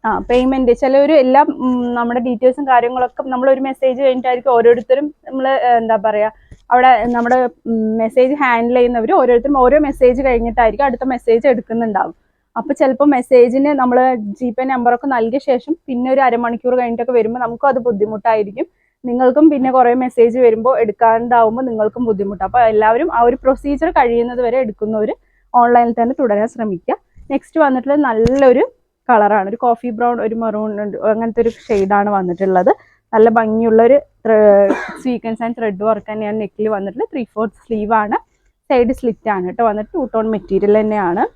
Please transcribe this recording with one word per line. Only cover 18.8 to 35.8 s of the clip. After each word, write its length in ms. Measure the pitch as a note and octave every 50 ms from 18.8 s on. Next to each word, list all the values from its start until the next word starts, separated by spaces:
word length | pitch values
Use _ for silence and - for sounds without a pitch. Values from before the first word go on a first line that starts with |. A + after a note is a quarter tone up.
| _ _ _ _ -
നിങ്ങൾക്കും 460 | B3 A#3+ B3 C4 B3+ B3 D4 D#4 D#4+
പിന്നെ 220 | D4 C4+ B3+ C4
കുറെ 220 | B3+ C4 B3+ A#3+ A#3+
മെസ്സേജ് 440 | B3+ B3+ B3+ - B3 A3+ A#3+ A3 B3+
വരുമ്പോ 400 | B3+ A#3 A3 A3 A3 B3+ C4 -
എടുക്കാണ്ടാവുമ്പോ 840 | A#3 G#3 G3+ _ A#3 A3+ A3+ A3+ A#3+ A#3+ B3 A#3 A3+ A3 A3 B3
നിങ്ങൾക്കും 420 | C4 B3+ A3+ G#3+ G#3+ G#3+ - A#3+ B3
ബുദ്ധിമുട്ടാണ്. 440 | A3+ G#3+ F#3 G3+ G3 G3+ - F#3+ F#3+
അപ്പൊ 120 | - B3
എല്ലാവരും 540 | A#3+ A3 A3 G#3 G#3+ A3 A3+ B3 D#4+ F4 -
ആ 60 | A#3
ഒരു 160 | A#3+ A#3+ B3 C4
പ്രൊസീജിയർ 480 | - C4 C4+ - - C#4+ C#4+ C4 D#4+ E4+
കഴിയുന്നത് 520 | F4+ E4+ C4 A#3+ A#3 A#3 A#3 B3 B3 A#3+
വരെ 160 | B3 A#3 A#3 C4
എടുക്കുന്നവര് 560 | C4 G#3+ G#3 _ G#3+ G#3+ A3 G#3+ G#3+ A3+ - _ _ _ _ _ _ _ -
ഓൺലൈനിൽ 400 | B3 A#3+ A#3+ A#3+ A#3+ A#3+ A#3 A#3 A#3
തന്നെ 120 | A#3 A#3 C4 -
തുടരാൻ 280 | C#4 A#3 G#3 G3+ G#3+ A#3
ശ്രമിക്കുക. 480 | - A3+ A3+ G#3+ F#3+ F3 _ - F4 - _ _ _ - - -
നെക്സ്റ്റ് 300 | C#4 C#4+ _ - _ D#4+
വന്നിട്ടുള്ളത് 400 | D4+ C#4 C4 B3+ A#3 C4+ C#4+ D4
നല്ലൊരു 720 | D4 B3+ A3+ A3 A3+ A#3 C4 C#4 C#4 B3+ B3 C4 G#4+ B4+ _ _ _ _ _ _ _ -
കളറാണ്. 380 | G#3 G#3+ G#3 G3+ G#3 G#3+ F#3+ G3
ഒരു 60 | G#3+ A#3 -
കോഫി 240 | A#3+ A#3 A#3 - B3 A3+
ബ്രൗൺ, 200 | G#3+ A#3+ A#3+ A#3+ A3+ G#3+
ഒരു 100 | A3 A3+ A3+
മെറൂൺ 280 | A3+ A3+ G#3 G#3+ G#3+ G#3+ G#3 G3+ G#3
ഉണ്ട്, 120 | G#3 - - - G#3+
അങ്ങനത്തെ 280 | G#3+ A3 A3+ A3+ G#3+ A#3+ A3+
ഒരു 80 | A#3 A3+ - -
ഷെയ്ഡാണ് 440 | - A#3 G3+ G3 F#3+ G#3 G3+ G3+ G#3+ G3+ G3
വന്നിട്ടുള്ളത്. 540 | F#3 F3 E3+ - G3 F#3+ F#3 F3+ F3+ B3+ - - _ _ _ _ _ _ -
നല്ല 140 | A3 A3 A#3 A3+ A#3
ഭംഗിയുള്ള 420 | A3+ A3 A3 A3 A#3 A#3 A3 A3 A#3 A#3+
ഒരു 100 | C4+ C#4+ - _ _ _ _
thre-, 460 | A3 A3 G#3+ G#3+ G#3 G3+ G3+ G3+ G3 B3 - - - - -
sequence 380 | - C4 B3 A3 - A3+ A3+ A3 A#3
and 80 | A3+ A#3 A#3
thread 180 | A3+ G#3+ G3+ F#3